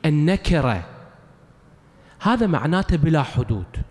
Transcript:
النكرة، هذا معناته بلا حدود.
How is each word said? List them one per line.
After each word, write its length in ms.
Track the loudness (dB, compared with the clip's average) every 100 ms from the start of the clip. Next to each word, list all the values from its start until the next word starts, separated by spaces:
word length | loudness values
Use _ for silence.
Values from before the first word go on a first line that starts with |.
النكرة، 800 | 2 2 2 0 0 2 2 -2 -6 -18 -20 -20 -20 -20 -20 -20 -20 -20 -20 -20 -20 -6
هذا 260 | -2 0 0
معناته 500 | 0 0 -2 0 2
بلا 260 | 2 2
حدود. 540 | 0 -4 -2 -4 -6 -10 -10